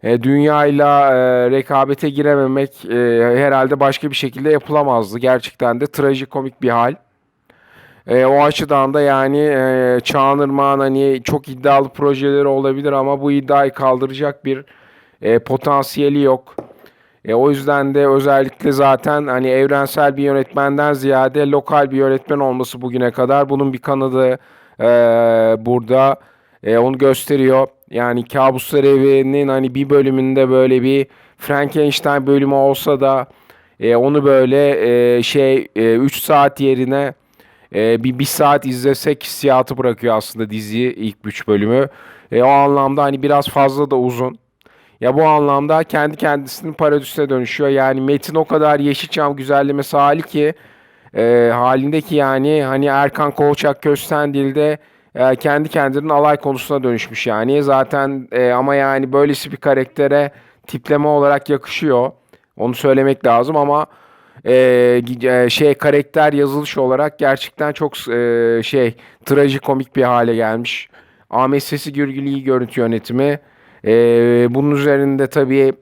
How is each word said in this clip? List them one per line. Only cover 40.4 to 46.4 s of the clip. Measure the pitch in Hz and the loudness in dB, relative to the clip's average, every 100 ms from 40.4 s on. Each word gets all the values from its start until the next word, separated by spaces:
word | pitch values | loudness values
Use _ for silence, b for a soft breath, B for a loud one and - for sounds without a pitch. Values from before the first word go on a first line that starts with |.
| 110 | -8
dizi | 107 104 110 | -8 -8 -4
ilk | 123 - 110 101 | -4 -4 -10 -8
üç | 107 - - | -12 -10 -2
bölümü. | 104 104 123 135 B B B B | 0 2 0 0 B B B B
E, | 113 | 0
o | 127 | 4
anlamda | 139 143 143 135 139 | 4 2 0 0 0
hani | 143 139 | -2 -2
biraz | 143 143 139 | 0 0 0
fazla | 143 139 135 143 | 0 0 0 -2
da | 135 | 0
uzun. | 123 120 127 - _ _ b b b b | -2 -4 -6 -8 _ _ b b b b
Ya | 123 135 | -2 2
bu | |
anlamda | 160 151 147 139 147 160 | 2 2 2 0 0 0
kendi | 165 156 147 151 | 0 -2 -2 -2
kendisinin | 151 143 | -2 -2